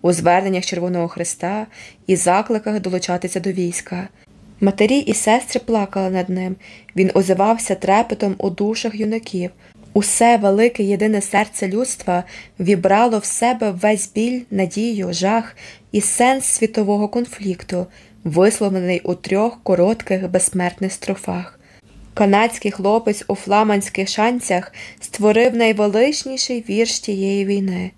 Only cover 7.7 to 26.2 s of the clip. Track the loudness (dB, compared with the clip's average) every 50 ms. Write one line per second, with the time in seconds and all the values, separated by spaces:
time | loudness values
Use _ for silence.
7.7 | -4 -2 0 2 2 2 2 0 -2 -4 -2 -4 -2 -2 -4 -4 -2 -2 -2 -2
8.7 | -2 -2 -4 -6 -4 -4 -4 -4 -4 -6 -6 -6 -6 -4 -6 -6 -8 _ _ -20
9.7 | _ -20 -20 0 0 0 2 2 2 4 6 6 6 6 4 4 4 4 4 2
10.7 | 2 0 0 0 2 2 2 0 0 0 -2 0 0 0 0 0 -4 -6 -6 -4
11.7 | -2 -2 -4 -4 -6 -8 -4 -2 -2 -2 -2 -6 -14 -20 -20 -20 _ -4 2 2
12.7 | 2 4 4 4 4 6 4 4 2 0 -2 -4 -4 0 0 0 0 0 -2 -4
13.7 | -2 0 2 2 2 2 -2 -4 _ -2 -2 -2 -2 -4 -6 _ -2 -2 -2 -2
14.7 | -2 -4 -4 -2 -2 -4 -4 -4 -4 -2 0 2 2 0 -2 -4 -12 -20 -20 -20
15.7 | -20 -20 _ _ -2 0 0 0 0 2 4 4 4 2 0 -2 0 0 0 0
16.7 | 0 0 0 2 2 0 0 0 -2 -2 -4 -4 -8 -8 -6 -6 -6 -6 -6 -6
17.7 | -6 -6 -6 -6 -10 -20 -20 -20 -20 -10 -8 -2 2 4 4 4 4 2 -2 0
18.7 | 0 0 0 0 -2 -2 -2 -4 -6 -4 -4 -2 0 0 0 0 -2 -4 _ 0
19.7 | 2 4 4 2 2 -2 -2 -4 -4 -2 -2 0 0 0 0 0 -2 -2 -2 -2
20.7 | -4 -4 -6 -6 -6 -6 -6 -6 -6 -6 -6 -8 -8 -8 -8 -12 -16 _ _ _
21.7 | _ -20 _ _ -20 -20 -20 -14 -2 0 2 4 4 4 4 2 0 -2 -6 -6
22.7 | -6 -2 0 2 2 2 2 0 -4 -4 -4 _ -6 -6 -2 2 2 4 4 4
23.7 | 2 0 0 -4 -6 -6 -4 -4 -2 0 0 0 0 -2 -2 -2 -2 -2 -2 -6
24.7 | -18 -20 -20 -20 -20 _ -16 -14 -6 0 2 4 4 4 4 4 4 2 2 2
25.7 | 2 2 0 2 4 4 2 2 2 -2